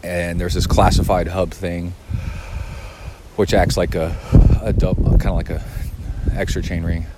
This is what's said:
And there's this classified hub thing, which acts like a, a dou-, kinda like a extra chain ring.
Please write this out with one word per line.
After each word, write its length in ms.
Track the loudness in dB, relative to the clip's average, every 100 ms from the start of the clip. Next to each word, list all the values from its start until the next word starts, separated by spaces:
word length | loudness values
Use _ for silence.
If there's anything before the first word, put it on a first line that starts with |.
And 360 | -4 -4 -2 -2
there's 140 | -2
this 140 | 0 2
classified 600 | 4 6 4 2 0 0
hub 240 | -2 -4
thing, 420 | -4 -6 -6 -8 -10 -8 -6 -6 -10 -10 -10 -10 -12 -14 -14 -16 -16 -16 -2
which 200 | 2 4
acts 200 | 2 2
like 200 | 0 0
a, 200 | -2 -4 4 8 8 6
a 100 | 2
dou-, 220 | 0 0
kinda 400 | 2 4 4 2
like 160 | -2 -2
a 140 | -6 -8 -10 -10 -10 -10 -4 -2 -2
extra 260 | -2 -2
chain 220 | -2 -2
ring. 240 | -2 -4 -6